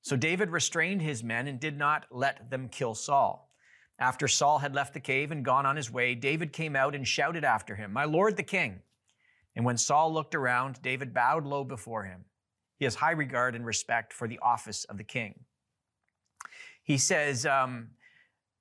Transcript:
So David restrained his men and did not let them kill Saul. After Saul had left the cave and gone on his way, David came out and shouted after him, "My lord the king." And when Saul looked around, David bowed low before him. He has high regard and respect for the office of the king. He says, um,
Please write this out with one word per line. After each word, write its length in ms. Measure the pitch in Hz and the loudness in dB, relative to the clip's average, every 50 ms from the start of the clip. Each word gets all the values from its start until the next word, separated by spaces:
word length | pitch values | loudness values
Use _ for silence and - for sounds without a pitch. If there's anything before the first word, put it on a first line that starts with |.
So 140 | _ - 143 | _ -2 0
David 340 | 131 120 156 175 185 214 175 | 0 2 2 2 2 0 0
restrained 520 | 165 170 135 - - 170 160 175 196 202 | 0 -2 -2 0 0 0 0 0 0 -2
his 240 | 160 156 147 117 113 | -2 -2 -4 -4 -4
men 200 | 117 113 117 127 | -4 -2 -2 -2
and 140 | 143 139 123 | -4 -6 -4
did 180 | 131 156 151 143 | -6 -6 -4 0
not 300 | 147 143 151 151 - - | 2 2 2 0 -2 -8
let 400 | 123 123 131 139 131 - 110 120 | -6 0 0 0 0 -2 -10 -8
them 200 | 135 131 131 120 | -8 -8 -8 -8
kill 260 | - - 139 117 110 | -6 -4 -4 -4 -4
Saul. 560 | 107 - - 143 139 123 101 101 - - _ _ _ _ _ - _ _ _ _ _ | -6 -2 2 4 4 4 4 0 -4 -12 _ _ _ _ _ -20 _ _ _ _ _
After 300 | 123 127 127 - 151 135 | -2 -2 0 0 0 2
Saul 300 | - - 151 143 151 143 | 2 4 4 4 4 4
had 140 | 139 143 135 | 2 0 0
left 200 | 143 139 - - | -2 -2 -2 -6
the 80 | 143 | -12
cave 280 | 127 - 131 135 147 147 | -4 -2 0 0 0 -2
and 140 | 165 151 127 | -4 -4 0
gone 220 | 131 127 135 139 | 2 2 4 4
on 100 | 135 139 | 4 2
his 160 | 156 139 117 | 0 -2 -6
way, 240 | 117 123 123 123 123 | -2 0 0 0 0
David 380 | 120 117 135 147 160 170 151 - | 0 0 0 0 0 -2 -4 -4
came 200 | - 160 156 143 | -6 -6 -2 2
out 220 | 135 135 143 143 | 2 2 2 2
and 100 | 143 135 | -2 -2
shouted 380 | 110 - - 143 147 170 165 147 | -2 0 2 2 0 0 0 2
after 320 | 135 117 107 - - 104 | 2 2 2 0 -6 -8
him, 160 | 98 107 101 | -8 -8 -6
"My 140 | 98 127 143 | -2 -2 0
lord 320 | 151 151 170 196 220 214 - | 2 4 4 4 4 4 0
the 60 | 180 | -4
king." 380 | - - 190 170 123 95 92 _ _ _ _ _ _ _ _ _ _ _ _ _ _ _ | -2 -2 -2 -2 -2 -4 -10 _ _ _ _ _ _ _ _ _ _ _ _ _ _ _
And 120 | 113 117 | 0 0
when 120 | 123 120 113 | 0 2 0
Saul 360 | - - 143 147 160 160 160 | 2 4 4 4 4 4 2
looked 200 | 156 151 - - | -2 -4 -2 -2
around, 480 | 160 135 123 123 123 127 139 131 - | 0 2 2 2 2 0 -2 -6 -6
David 320 | - 123 131 131 139 127 117 | -4 -4 -4 -4 -4 -4 0
bowed 320 | 123 120 127 147 165 147 | 2 2 4 2 2 0
low 200 | 139 143 143 139 | -2 -4 -4 -4
before 400 | 131 139 117 - - 113 110 98 | -4 -8 -10 -10 -8 -6 -6 -6
him. 180 | 98 92 90 92 _ _ _ _ _ _ _ _ _ _ _ | -8 -12 -14 -18 _ _ _ _ _ _ _ _ _ _ _
He 80 | 143 | 0
has 100 | 127 113 | 0 0
high 160 | - 151 160 | 2 0 0
regard 440 | 170 156 147 127 127 120 123 127 120 | 2 0 -2 -2 0 0 0 0 0
and 100 | 117 120 | -4 -6
respect 480 | 113 110 - - - 120 117 113 _ - | -4 -4 -4 -2 0 -2 -2 -2 _ -10
for 120 | - 120 | -8 -6
the 140 | 113 120 - | -6 -6 0
office 460 | - 123 120 117 - 110 107 - - | 2 2 2 2 -2 -8 -10 -10 -10
of 120 | - 107 98 | -10 -12 -14
the 60 | 107 | -12
king. 400 | - - 123 113 104 - - - _ _ _ _ _ _ _ _ _ _ _ _ _ _ _ _ _ _ _ - - - - - - - _ | -8 -6 -6 -6 -6 -10 -18 -20 _ _ _ _ _ _ _ _ _ _ _ _ _ _ _ _ _ _ _ -18 -18 -18 -20 -20 -20 -20 _
He 160 | _ - 151 135 | _ 0 2 2
says, 480 | - - 190 160 147 147 139 120 123 | 4 4 4 4 4 2 0 0 2
um, 440 | 151 139 135 131 127 127 120 113 113 - _ _ _ _ _ _ _ _ _ _ _ _ _ | 2 4 4 2 2 -2 -10 -12 -14 -20 _ _ _ _ _ _ _ _ _ _ _ _ _